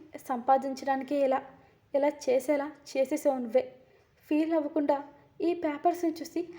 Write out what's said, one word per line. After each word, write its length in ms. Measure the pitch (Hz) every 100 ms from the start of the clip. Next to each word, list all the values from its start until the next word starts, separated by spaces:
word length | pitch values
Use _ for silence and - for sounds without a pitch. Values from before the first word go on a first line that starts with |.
| - -
సంపాదించడానికే 1040 | - 254 233 269 277 262 262 269 262 285
ఇలా, 200 | 277 269 - - - _ _ 277
ఇలా 120 | 285
చేసేలా 640 | 294 - 254 262 294 285 302 - 269
చేసేసావు 400 | 262 302 294 262
నువ్వే. 380 | 240 247 254 - _ _ _ _ -
ఫీల్ 240 | 302 320
అవ్వకుండా 500 | 330 294 311 285 277 - - _ -
ఈ 120 | 330
పేపర్స్ని 580 | 349 311 285 349 339 330
చూసి 420 | 320 277 330 349